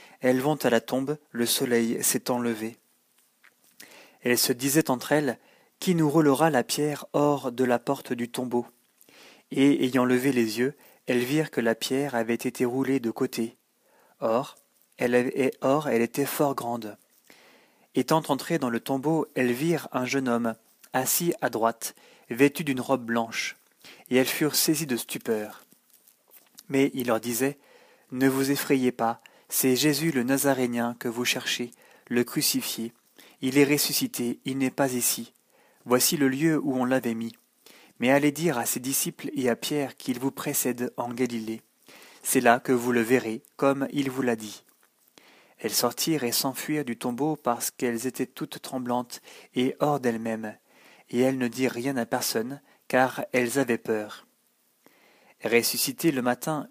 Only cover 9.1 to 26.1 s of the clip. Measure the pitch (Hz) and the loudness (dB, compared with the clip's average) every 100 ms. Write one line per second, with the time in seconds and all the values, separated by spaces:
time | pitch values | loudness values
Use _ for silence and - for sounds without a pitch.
9.1 | - - - - 127 139 139 131 127 123 | -20 -20 -20 -6 4 4 4 2 2 4
10.1 | 123 139 127 110 107 131 - - _ - | 4 2 2 2 2 -2 -2 -20 _ -2
11.1 | 123 123 151 151 - 113 113 - 131 143 | 0 2 0 0 0 0 0 -2 -2 -2
12.1 | 120 113 117 123 - 123 127 131 135 117 | -2 -2 -2 -2 -2 0 0 0 0 -2
13.1 | - 131 - 117 - _ _ _ _ _ | -2 -4 -2 -6 -8 _ _ _ _ _
14.1 | - 117 117 143 - _ _ _ - 123 | -4 0 0 -2 -10 _ _ _ -4 2
15.1 | 123 123 135 127 - 131 147 151 117 117 | 2 2 0 -2 0 2 2 2 0 0
16.1 | 139 139 - 143 135 120 120 107 107 _ | -2 -2 0 0 0 -4 -6 -8 -14 _
17.1 | _ _ - - _ _ _ _ 135 127 | _ _ -20 -20 _ _ _ _ -2 2
18.1 | 160 156 131 - 165 127 117 - 135 143 | 2 2 -2 -2 -2 0 -2 -2 -2 0
19.1 | 160 - 139 123 120 165 156 - 127 123 | 0 0 0 0 2 0 0 -2 -4 -2
20.1 | 139 127 120 117 110 _ _ - 127 131 | -2 0 0 0 -6 _ _ -6 -2 0
21.1 | - 170 - 127 117 113 - - - - | 0 0 0 -2 2 0 0 -10 -14 -20
22.1 | - - 120 139 143 147 127 120 127 117 | -20 -4 4 4 2 -4 -2 0 -2 0
23.1 | 117 113 - - - _ _ - - - | -2 -2 -4 -8 -10 _ _ -20 -16 0
24.1 | 127 127 - 151 - - 151 151 117 - | 2 2 2 0 0 0 0 0 -4 -4
25.1 | 127 - 110 104 - _ _ _ _ _ | -8 -4 -4 -4 -14 _ _ _ _ _